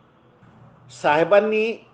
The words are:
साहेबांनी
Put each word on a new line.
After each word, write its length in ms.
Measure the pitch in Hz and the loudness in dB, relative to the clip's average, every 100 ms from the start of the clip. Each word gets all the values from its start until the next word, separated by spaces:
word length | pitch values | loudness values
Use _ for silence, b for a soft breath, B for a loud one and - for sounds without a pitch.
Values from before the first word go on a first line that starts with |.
| _ _ _ _ - - - - - - | _ _ _ _ -20 -20 -20 -20 -20 -6
साहेबांनी 840 | 165 147 165 202 214 214 226 202 - | -2 0 2 2 2 -2 -4 -8 -16